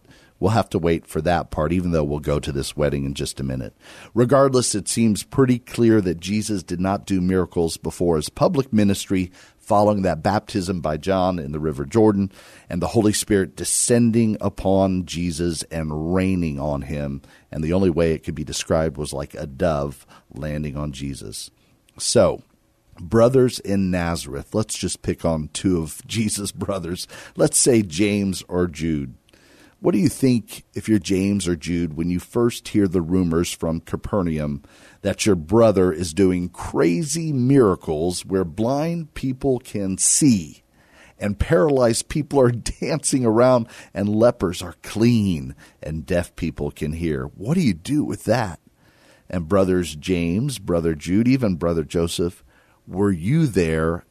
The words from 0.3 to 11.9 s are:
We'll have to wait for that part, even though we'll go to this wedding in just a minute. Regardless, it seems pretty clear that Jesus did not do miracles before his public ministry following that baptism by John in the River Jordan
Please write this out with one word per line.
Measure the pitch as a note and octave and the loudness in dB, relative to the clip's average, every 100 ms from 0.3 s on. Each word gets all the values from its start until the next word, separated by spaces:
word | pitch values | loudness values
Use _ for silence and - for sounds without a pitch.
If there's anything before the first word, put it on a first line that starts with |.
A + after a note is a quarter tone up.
| _ | _
We'll | G2 | 0
have | A2 - | 2 0
to | G2 | 0
wait | E2 E2+ - | 0 0 -2
for | D#2+ | -4
that | D#2+ E2+ - | 0 0 -2
part, | - D2+ | -4 -2
even | F2+ F2 | 0 0
though | E2 | 0
we'll | D2 D2 | -2 -4
go | D2+ D2 | -2 -2
to | D2 | -2
this | C#2 C2 C#2+ | -6 -6 -2
wedding | D2 C#2 C#2 | -2 -2 -4
in | |
just | C#2 C2+ - | -6 -8 -6
a | |
minute. | C2+ C2 G#1+ - - - - | -6 -6 -8 -14 -20 -20 -6
Regardless, | A2 B2 C#3 C#3 B2+ A#2 G#2 | 0 4 4 4 4 0 -4
it | - | -4
seems | A#2 A2+ G2 | 2 2 2
pretty | - - B2+ B2 | -2 2 4 2
clear | - - A2+ A2 | -2 2 4 6
that | F2+ E2+ | 4 -2
Jesus | F2+ G#2+ G#2+ G2 | -4 -4 -2 -6
did | - F2 | -4 -4
not | F#2 G2+ - | -2 -2 -2
do | F#2+ | 0
miracles | F2+ F#2 E2+ F2+ E2 - | 2 2 0 0 -2 -2
before | D#2+ - F2 D#2+ | -8 -2 0 2
his | - | -2
public | - F#3 D3 - | 0 0 0 0
ministry | G#2+ G2+ F#2+ - F#2+ F2+ - - _ | 2 2 0 0 -2 -2 -8 -20 _
following | - G#2 G#2 G#2 | 0 4 4 4
that | F#2+ D#2 | 0 0
baptism | G2 G#2 - G2+ F2+ F2+ | 0 0 -2 -4 -2 -4
by | D#2 D#2 | -4 -4
John | F#2 F#2+ F#2 F2+ | 0 0 0 -2
in | C#2 | -6
the | D#2 | -4
River | D#2 C#2 | -4 -4
Jordan | C#2+ | -2